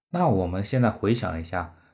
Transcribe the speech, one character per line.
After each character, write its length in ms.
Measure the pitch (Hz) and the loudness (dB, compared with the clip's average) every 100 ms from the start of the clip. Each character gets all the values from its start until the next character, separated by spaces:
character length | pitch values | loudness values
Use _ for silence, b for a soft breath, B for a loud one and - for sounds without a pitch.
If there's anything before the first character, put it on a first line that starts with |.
| - | -8
那 180 | 175 170 | 0 2
我 180 | 98 90 | 2 0
们 180 | 92 | -2
现 160 | 104 131 | -2 2
在 120 | 120 | 2
回 240 | - 98 120 | 2 0 0
想 260 | 92 82 | -2 -6
一 20 | |
下， 320 | 82 90 82 b b | -6 -6 -8 b b